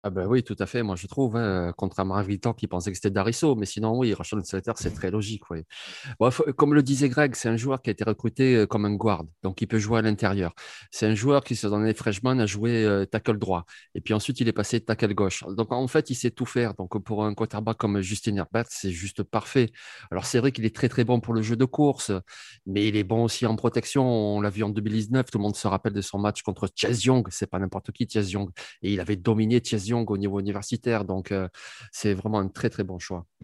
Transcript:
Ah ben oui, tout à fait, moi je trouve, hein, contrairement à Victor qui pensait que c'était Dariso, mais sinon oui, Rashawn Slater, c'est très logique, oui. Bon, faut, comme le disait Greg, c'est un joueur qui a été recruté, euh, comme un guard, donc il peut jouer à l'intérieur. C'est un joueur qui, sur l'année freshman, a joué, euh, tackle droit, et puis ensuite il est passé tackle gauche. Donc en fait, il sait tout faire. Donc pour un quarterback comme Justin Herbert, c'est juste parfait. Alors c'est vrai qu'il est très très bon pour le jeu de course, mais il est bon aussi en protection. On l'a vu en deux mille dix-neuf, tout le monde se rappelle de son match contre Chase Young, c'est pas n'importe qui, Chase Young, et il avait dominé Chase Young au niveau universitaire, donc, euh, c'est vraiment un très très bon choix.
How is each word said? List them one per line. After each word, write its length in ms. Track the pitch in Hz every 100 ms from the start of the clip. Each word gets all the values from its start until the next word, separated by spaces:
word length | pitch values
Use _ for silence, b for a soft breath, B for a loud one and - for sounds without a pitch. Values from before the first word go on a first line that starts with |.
Ah 60 | 104
ben 160 | 92
oui, 160 | 92 127
tout 140 | 117 101
à 80 | 98
fait, 160 | 120
moi 120 | 110
je 100 | 87 101
trouve, 280 | - 131
hein, 380 | 117 110 92 87
contrairement 400 | - 95 - 95
à 80 | 98
Victor 320 | 98 101 117
qui 120 | 110 101
pensait 240 | 90 95
que 40 |
c'était 140 | 92 104
Dariso, 460 | 98 98 117 160
mais 100 | 117
sinon 320 | 98 - 110 120
oui, 160 | 123
Rashawn 280 | 95 - 104
Slater, 260 | 92 95 104
c'est 180 | 107 -
très 180 | - 92
logique, 380 | 107 104 107 -
oui. 140 | 82 80 B B B 135 120
Bon, 140 | 120
faut, 140 | 127 151
comme 220 | 131 147
le 80 | 147
disait 260 | 131 135 143
Greg, 260 | 123 147
c'est 140 | 123 117
un 80 | 113
joueur 240 | 131 131
qui 80 | -
a 40 |
été 120 | 101
recruté, 500 | 107 107 113 - 131
euh, 120 | 120 101
comme 180 | 110
un 80 | 104
guard, 300 | 101 110 87 82 _
donc 160 | 95 92
il 80 | 107
peut 120 | 110
jouer 200 | 104 113
à 20 |
l'intérieur. 500 | 110 104 104 98 87 - B B B
C'est 160 | - 107
un 80 |
joueur 280 | 107 127 139
qui, 140 | - 117
sur 140 | 104
l'année 240 | 104 110
freshman, 440 | 107 113 98 123 131
a 60 |
joué, 400 | 107 101 117 117
euh, 200 | 107 101
tackle 320 | 95 110 - 107
droit, 280 | 95 87 87 B B
et 60 | -
puis 120 | -
ensuite 260 | 110 - 127
il 80 | 113
est 60 |
passé 260 | 107 101 117
tackle 340 | - 107 107
gauche. 300 | 101 98 - - 98
Donc 160 | 110
en 140 | 123 131
fait, 220 | 156 -
il 60 |
sait 160 | 127 120
tout 140 | -
faire. 280 | 123 123 117
Donc 280 | 98 92 107
pour 220 | 95 104
un 80 | 107
quarterback 420 | 101 113 107 110
comme 240 | 113 107 101
Justin 380 | 95 104 117 101
Herbert, 300 | 82 113 117
c'est 220 | - 98
juste 320 | 85 95 -
parfait. 480 | 98 110 - 135 113 B B B B
Alors 140 | 92
c'est 140 | - 123
vrai 140 | 135
qu'il 100 | 127
est 120 | 110
très 140 | - 120
très 140 | -
bon 160 | 117 123
pour 140 | 117
le 80 | 113
jeu 160 | 107 117
de 80 |
course, 460 | 131 - 147 135 - 95 - B B B
mais 220 | - 98 107
il 80 |
est 80 | 104
bon 220 | 95 113
aussi 200 | 117 -
en 120 | 117 110
protection. 480 | 120 117 - 143
On 340 | 127 117 104 104
l'a 120 | 101
vu 120 | 98
en 60 | 104
deux 120 | 107
mille 120 | 107
dix-neuf, 320 | 110 107 131
tout 140 | 127 107
le 40 |
monde 120 | 104
se 120 | 101 104
rappelle 260 | 95 110
de 80 | 101
son 180 | 98 98
match 240 | 104 -
contre 260 | - 95 98
Chase 280 | - - 117
Young, 240 | 113 131 98
c'est 200 | - 98
pas 100 | 92
n'importe 320 | 95 - -
qui, 160 | - 120
Chase 240 | 110 98
Young, 200 | 98 98 - B B
et 100 | 95
il 80 | 98
avait 160 | 87 98
dominé 440 | 104 107 110 120
Chase 260 | - 107 98
Young 100 | 120
au 200 | 107 98
niveau 220 | 98 101
universitaire, 680 | 98 98 101 117 123 110
donc, 260 | 98 95 92
euh, 160 | 98 92 B B B 110
c'est 220 | - 107
vraiment 240 | 95 107 107
un 120 | 95
très 200 | - 113
très 140 | -
bon 160 | 92 90
choix. 260 | - 90 85 _